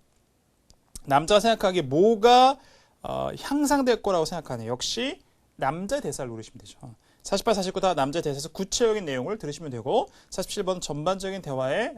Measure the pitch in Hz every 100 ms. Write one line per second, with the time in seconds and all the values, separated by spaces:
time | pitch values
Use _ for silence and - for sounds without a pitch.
0 | _ _ _ _ _ _ _ _ _ -
1 | - 139 165 208 226 220 202 180 143 143
2 | 208 226 226 247 262 277 _ _ _ _
3 | - 131 135 - - 294 285 285 254 226
4 | - 180 156 175 151 123 110 123 - -
5 | 254 - _ _ _ - 139 160 196 277
6 | 196 131 131 113 110 - 107 - 131 113
7 | _ _ - 196 226 202 185 190 185 165
8 | 135 156 156 139 160 - 196 - 233 214
9 | 170 131 131 220 147 147 160 123 113 208
10 | - - _ - 185 - 190 185 - 147
11 | 156 190 190 196 156 131 131 160 240